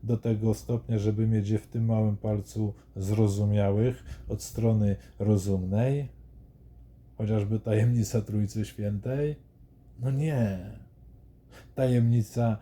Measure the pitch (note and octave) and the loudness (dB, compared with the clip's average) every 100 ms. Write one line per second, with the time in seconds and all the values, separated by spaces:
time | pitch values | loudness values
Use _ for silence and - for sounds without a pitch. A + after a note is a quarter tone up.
0 | A2 A#2 A#2 G#2+ A2 G#2+ - A#2 - A2 | -2 -2 0 0 2 0 -2 -4 -2 0
1 | G#2+ G#2 A2+ A2 G2+ G#2+ - A#2 A2+ A2 | 0 2 2 2 2 -2 -2 -2 0 2
2 | G#2+ G#2 A2 G#2 - A2 G#2 - - G2 | 2 0 -2 -2 -4 -4 -4 -4 -12 -6
3 | F#2+ G#2+ G#2+ G2 G#2 G#2 G2 G#2 B2 B2 | -2 2 2 2 2 2 2 2 0 -2
4 | - - - G#2+ - - A2+ A2 G#2 G2 | -10 -14 -8 -8 -8 -2 2 2 2 -2
5 | - - G#2 G2+ G2 F#2+ F#2 G#2 B2+ C#3+ | -6 -4 2 2 2 -2 0 0 0 -2
6 | C3+ - - - - - - - - - | -6 -12 -20 -20 -20 -20 -20 -20 -20 -20
7 | - - G#2+ A2 G2+ A2 A2+ G#2+ A#2 A#2+ | -16 -6 0 0 0 -2 0 2 4 2
8 | G#2 A2+ G#2 G#2+ G2+ A2 G2+ - G#2 G#2 | 0 -2 -2 -2 -2 -2 -6 -4 -4 -4
9 | B2 C3+ D3 D3 - - - - - - | -4 -4 -4 -6 -14 -20 -20 -20 -20 -8
10 | B2+ C3+ D#3 C3+ G#2+ F#2 G2 - - - | -4 -2 0 0 0 -2 -8 -14 -20 -20
11 | - - - - - - - - C3 B2 | -20 -20 -20 -20 -20 -20 -10 -2 2 4
12 | A#2 A#2+ G#2 A#2 A#2 G#2 | 4 2 0 0 0 -2